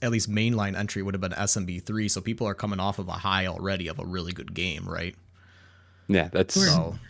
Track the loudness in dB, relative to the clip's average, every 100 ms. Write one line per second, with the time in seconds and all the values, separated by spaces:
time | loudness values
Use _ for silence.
0 | 0 2 2 2 4 2 0 0 -2 -2
1 | -2 -2 -4 0 2 2 0 -4 -4 -2
2 | 0 0 -2 -2 -2 0 -2 0 0 -2
3 | -4 -4 0 2 2 -2 -2 -2 -4 -6
4 | -6 -4 -4 -6 -8 -4 -4 -4 -6 -4
5 | -6 -8 -20 _ -20 -20 -20 -20 -20 _
6 | 2 4 4 2 4 4 4 4 2 -4